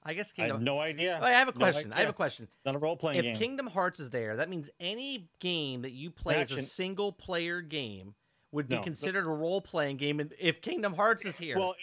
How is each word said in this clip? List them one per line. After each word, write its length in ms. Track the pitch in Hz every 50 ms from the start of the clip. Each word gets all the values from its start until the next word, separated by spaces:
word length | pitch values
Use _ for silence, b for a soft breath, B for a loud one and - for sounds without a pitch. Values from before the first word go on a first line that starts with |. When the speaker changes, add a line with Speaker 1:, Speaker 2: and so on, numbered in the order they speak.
| -
Speaker 1:
I 100 | 156 160
guess 180 | 180 208 - -
Speaker 2:
I 60 | -
have 60 | 170 233
Speaker 1:
Kingdom 140 | - - 117
Speaker 2:
no 160 | 135 139 143
idea. 380 | 151 160 151 147 170 180 175 160
Speaker 1:
Oh, 20 | -
I 60 | 247
have 140 | 247 247 262 262
a 40 |
Speaker 2:
No 60 | - 247
Speaker 1:
question. 340 | 240 185 151 147 151 107
I 40 | 110
have 60 | 151 208
Speaker 2:
idea. 40 | -
Speaker 1:
a 40 | -
question. 340 | - 175 143 - - 117 - _
Speaker 2:
It's 80 | _ -
not 80 | 135 135
a 40 | 143
role-playing 400 | 151 156 170 160 - 160 143 -
Speaker 1:
If 60 | 120
Speaker 2:
game. 120 | 120 113
Speaker 1:
Kingdom 320 | 110 220 240 269 269 269 240
Hearts 320 | 160 196 180 180 175 -
is 100 | 151 123
there, 240 | 110 123 113 107 107
that 120 | 113 151 170
means 180 | 190 170 143 147 - -
any 480 | 175 180 208 233 269 277 277 233 175 160 _ -
game 440 | - 180 175 165 151 135 131 123
that 100 | 120 135
you 180 | 123 127 147 175
play 240 | 156 - - 170 151
as 140 | 156 143 131
a 40 | 135
Speaker 2:
Action. 120 | 135 131
Speaker 1:
single-player 960 | - - - 185 185 196 185 202 202 190 - - - 185 170 165 170 175 175
game 540 | 170 151 156 151 135 110 101 95 92 101 101 _ _ _ _ _ _ _
would 160 | - 147 147
be 80 | 123 131
Speaker 2:
No. 60 | 117
Speaker 1:
considered 440 | 101 180 156 - - 165 185 196 180
a 40 | 160
role-playing 680 | 156 151 156 165 185 196 190 - - 170 147 139 139 131
game 300 | 143 143 147 147 147 151 - -
if 200 | 185 170 156 -
Kingdom 320 | - 320 339 359 214 202 175
Hearts 300 | 160 208 220 226 220 214
is 140 | 202 165 -
here. 180 | 170 156 127
Speaker 2:
Well, 200 | 190 190 185 185 175